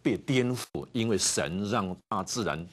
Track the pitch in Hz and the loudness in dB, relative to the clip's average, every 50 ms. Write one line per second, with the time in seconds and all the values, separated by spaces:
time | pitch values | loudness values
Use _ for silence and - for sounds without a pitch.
0 | - 151 104 - - - 135 127 123 123 127 117 - - - - 69 - - 120 | -2 0 0 0 0 2 2 2 4 2 0 -4 -6 -8 -8 -8 -8 -4 -2 0
1 | 113 113 107 95 - - - - 73 73 85 95 104 101 113 117 95 92 92 - | 2 2 2 2 2 2 2 0 0 0 -2 -2 -2 0 0 0 0 0 -4 -8
2 | _ - 110 95 95 - - 123 104 82 69 80 85 92 | _ -4 -2 -2 -2 -2 -4 -2 -2 -2 -2 -4 -6 -6